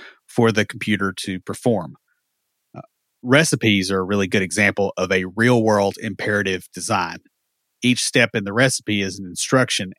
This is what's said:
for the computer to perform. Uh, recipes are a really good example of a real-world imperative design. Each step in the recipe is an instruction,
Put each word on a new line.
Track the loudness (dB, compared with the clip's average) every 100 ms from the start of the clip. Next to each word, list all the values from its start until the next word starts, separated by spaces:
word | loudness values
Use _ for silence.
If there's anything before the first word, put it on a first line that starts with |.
| -20 _ _
for | 2 2
the | 2 -2
computer | -4 -4 -2 -2 -6
to | -8 -8
perform. | -10 -4 0 0 -4 -16 _ _ _ _ _ _ _ -20
Uh, | -20 _ _ _
recipes | 2 4 4 2 2 2 0
are | -2
a |
really | 0 0 2
good | 0
example | 0 2 0 2 -2 -2
of | -2
a | 0 -2
real-world | 2 4 4 4 2 2 -2
imperative | -8 -6 -2 -2 -2 -4 -8
design. | -12 -4 -2 -2 -8 -18 _ _ _ _ _
Each | 0 0
step | 0 2 2
in | 0
the | -2
recipe | 2 2 0 -2 -2
is | -2 -6
an | -12
instruction, | -8 0 2 2 -2 -6